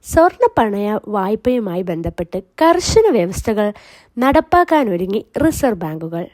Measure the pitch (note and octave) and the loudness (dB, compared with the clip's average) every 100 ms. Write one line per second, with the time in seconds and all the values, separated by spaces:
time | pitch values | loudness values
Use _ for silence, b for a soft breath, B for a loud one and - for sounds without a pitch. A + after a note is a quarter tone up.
0 | - - E4+ - A#4+ - A3+ G3+ G#3 G#3+ | -2 2 2 2 0 2 0 -2 -2 -4
1 | - G#3 F#3+ G#3+ B3+ B3+ G#3 F3 F3+ E3 | -4 -4 -2 -2 -2 -2 -2 -6 -6 -6
2 | E3+ E3 E3+ F#3+ - - D#4+ F4 - A4 | -6 -8 -8 -8 -12 2 4 4 2 4
3 | A4 A#3+ F3 F#3+ - G#3+ G#3 G#3 b b | 4 2 0 -4 -4 -2 -2 -4 b b
4 | b - C4 D4 D#4 F4 F4 D#4 A#3+ F3 | b -2 2 2 4 2 4 2 2 -2
5 | F#3 G#3 - - D#4 D4+ C4+ G3 D#3+ D#3+ | -2 -4 -4 -2 -2 0 -2 -2 -6 -8
6 | D#3+ E3+ F3+ | -8 -8 -10